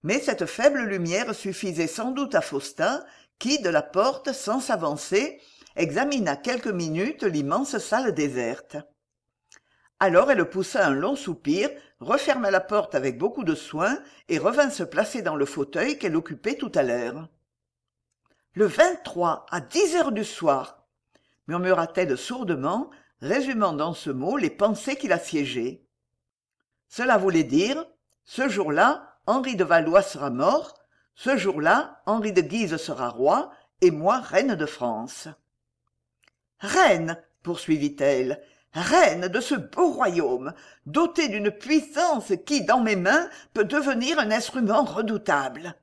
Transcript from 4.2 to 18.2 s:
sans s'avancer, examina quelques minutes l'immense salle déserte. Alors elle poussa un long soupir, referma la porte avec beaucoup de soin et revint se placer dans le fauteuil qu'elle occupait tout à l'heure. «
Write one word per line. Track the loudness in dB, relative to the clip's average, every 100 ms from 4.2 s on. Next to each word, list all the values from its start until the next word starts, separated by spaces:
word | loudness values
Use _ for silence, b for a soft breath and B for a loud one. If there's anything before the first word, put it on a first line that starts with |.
| -8
sans | -6 -4 -4
s'avancer, | -2 -2 -2 -4 0 0 0 -8 b b b -4
examina | -2 0 0 0 -2 -2
quelques | -4 -4 -4
minutes | -4 -2 -2 -2 -2
l'immense | -2 -2 0 -2 -2 -6
salle | -2 0 0
déserte. | 0 -2 -2 -4 -6 -12 -16 -16 _ _ _ _ _ _ b b b b _
Alors | 6 6 6
elle | 4 2
poussa | -2 -2 2 2
un |
long | 2 0 -2
soupir, | -6 -6 0 0 0 B B B
referma | -2 0 2 0 2
la | 0
porte | 2 0 0
avec | -2 -2 0
beaucoup | -2 0
de | -2
soin | -2 -6 -2 -2 -2 B B -4
et | 0
revint | 2 2 2
se | 0
placer | -2 -2 -2 -2
dans | -4 -2
le | -2
fauteuil | -2 -4 -2 -2 -2
qu'elle | -2 -2
occupait | -4 -8 -6 -4
tout | -2
à | 0
l'heure. « | 0 0 -4 -8 -14 _ _ _ _ _ _ _ _ _